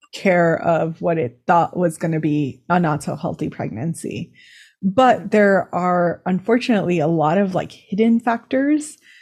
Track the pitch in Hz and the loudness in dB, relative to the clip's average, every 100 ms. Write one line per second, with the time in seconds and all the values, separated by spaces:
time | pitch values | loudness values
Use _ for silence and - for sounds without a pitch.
0 | _ - 196 175 170 160 170 160 165 160 | _ -4 0 2 2 2 0 0 -2 -4
1 | 175 165 123 - - 170 160 - 175 170 | -2 -2 -4 -4 0 2 2 0 -2 -2
2 | 170 160 156 147 139 - - 180 165 143 | -4 -2 0 0 -2 -6 -2 0 0 -2
3 | - 151 170 160 151 - 147 - 165 160 | -6 -6 -8 -6 -8 -8 -10 -6 -6 -6
4 | - 113 165 _ - - - _ 190 190 | -8 -10 -12 _ -20 -20 -20 _ -2 2
5 | 254 202 180 214 202 190 - 175 180 180 | 2 2 0 2 4 4 0 -2 0 0
6 | 175 - - 185 185 240 247 214 175 175 | 0 -2 -4 -4 0 0 2 0 0 0
7 | 151 165 151 180 196 185 156 - _ 196 | 0 2 2 2 0 -2 -6 -12 _ 0
8 | 226 226 240 233 - 262 277 302 294 - | 2 2 0 -4 -2 -2 0 0 -2 -14
9 | _ - | _ -20